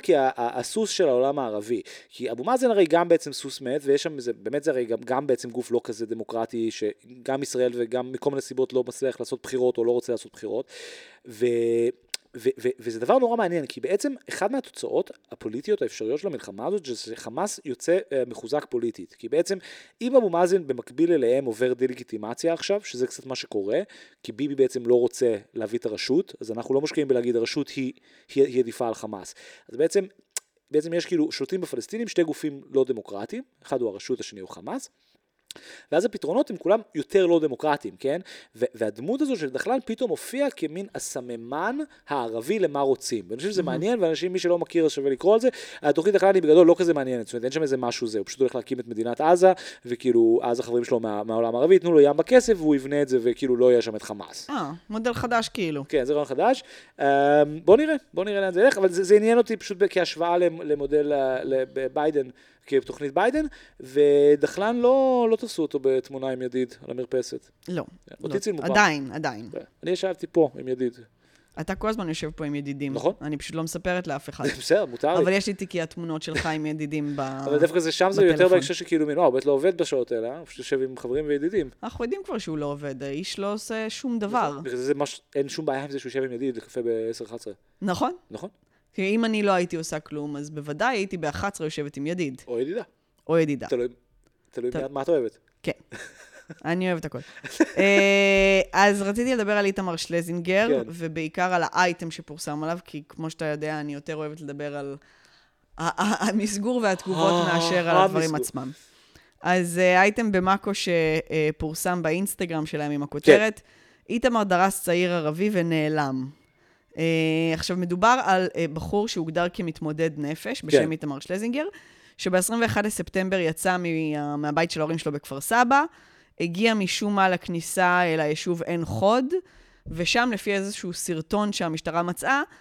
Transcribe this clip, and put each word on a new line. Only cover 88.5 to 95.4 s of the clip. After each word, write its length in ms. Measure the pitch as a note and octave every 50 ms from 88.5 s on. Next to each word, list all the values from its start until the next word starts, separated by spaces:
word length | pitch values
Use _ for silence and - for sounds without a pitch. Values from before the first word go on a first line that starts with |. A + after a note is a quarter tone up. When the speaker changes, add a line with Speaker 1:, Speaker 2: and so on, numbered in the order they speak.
| - _ _ _ _ _ _ _ _
Speaker 2:
כי 220 | G#3 F#3+ G3 G#3+
אם 100 | A3+ A#3
אני 180 | A3 A3 G#3+ G#3
לא 80 | G3+
הייתי 240 | F#3+ F3+ F3+ F3 F3+
עושה 240 | D#3+ D#3+ - D#3+ D3+
כלום, 360 | - - D3+ D3 D3 D3 C#3+
אז 140 | C#3+ D3 D3+
בוודאי 480 | D#3 D3+ C#3+ D3 D3 D#3 A3 B3+ C4
הייתי 200 | G3+ G3 G3 F#3+
באחת 360 | F3 D#3 D3 - F3+ F#3+ G3+ -
עשרה 140 | - D#3+
יושבת 300 | D#3 - D3+ D3 D3 -
עם 100 | C#3 C#3+
ידיד. 340 | D#3 F3 F3+ E3 C3+ B2+ - -
Speaker 1:
או 120 | - B2 A#2
ידידה. 240 | C3 D3+ F#3+ A#3 - - _ _ _ _ _ _ _
Speaker 2:
או 100 | - E3
ידידה. 300 | E3 D#3+ D3 C#3+ A#2+ -
Speaker 1:
תלוי, 200 | - C3+ A#2+ B2 A#2+ - _ _ _ _ _ _ _ _ _ _ _
תלוי 200 | - B2+ A#2+ B2
Speaker 2:
תל- 100 | - D#3
Speaker 1:
מה, 60 | C3+
מה 140 | C3+ C#3+ C3+
את 80 | C3+ E3+
אוהבת. 280 | E3 C#3 A#2+ G#2+ - _